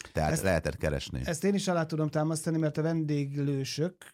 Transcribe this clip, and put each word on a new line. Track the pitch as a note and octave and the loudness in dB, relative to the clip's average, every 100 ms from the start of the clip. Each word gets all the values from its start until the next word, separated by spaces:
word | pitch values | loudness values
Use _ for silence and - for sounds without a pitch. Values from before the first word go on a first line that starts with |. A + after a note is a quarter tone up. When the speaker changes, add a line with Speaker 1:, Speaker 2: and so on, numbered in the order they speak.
| - | -6
Speaker 1:
Tehát | - D2+ | 0 2
Speaker 2:
Ezt | D#2+ | 2
Speaker 1:
lehetett | F#2+ E2 D2+ C#2 | 2 2 2 -2
keresni. | D#2 C#2+ - B1+ | -2 -2 -2 -4
Speaker 2:
ezt | B1 D#3+ | -4 0
én | G3 G3 | 0 2
is | F#3 | 2
alá | E3+ D#3+ | 0 0
tudom | D#3 D3+ | 0 0
támasztani, | D3+ D#3 D#3+ E3+ D#3+ | 0 0 0 0 2
mert | D#3 D#3 | 2 0
a | |
vendéglősök, | D#3+ E3 D3+ D3 C#3 C#3+ C#3+ C#3 C3 - F3 - - | 0 0 0 0 0 -2 0 0 -2 -2 -2 -4 -18